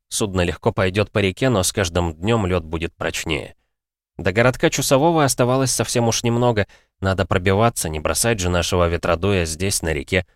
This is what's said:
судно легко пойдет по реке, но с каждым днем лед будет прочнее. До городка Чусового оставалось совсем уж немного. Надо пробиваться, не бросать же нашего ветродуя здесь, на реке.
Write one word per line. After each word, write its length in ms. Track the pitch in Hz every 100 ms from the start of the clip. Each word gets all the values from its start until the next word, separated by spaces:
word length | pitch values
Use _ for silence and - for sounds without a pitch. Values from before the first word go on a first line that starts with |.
| _
судно 340 | - 110 92
легко 300 | 87 - 110
пойдет 380 | 107 95 98 101
по 80 | 110
реке, 300 | 98 92 135
но 140 | 107
с 100 | 90
каждым 420 | - 87 87 87
днем 320 | 78 98 117 90
лед 160 | 90
будет 300 | 80 82 82
прочнее. 600 | - 82 - - 127 - - _ _ _ _ _ -
До 140 | 87
городка 380 | 95 123 - 165
Чусового 540 | - 131 135 160 165
оставалось 480 | 139 - 123 131 131
совсем 360 | - 110 120 117
уж 140 | 107
немного. 440 | 120 120 123 104 98 - _ _
Надо 240 | 95 92 95
пробиваться, 640 | 95 92 95 117 - 85
не 120 | 78
бросать 380 | 78 80 117 113
же 120 | 90
нашего 380 | 87 82 90 85
ветродуя 580 | 85 90 82 95 98 80
здесь, 360 | 78 98 -
на 100 | 82
реке. 340 | 73 - 92 -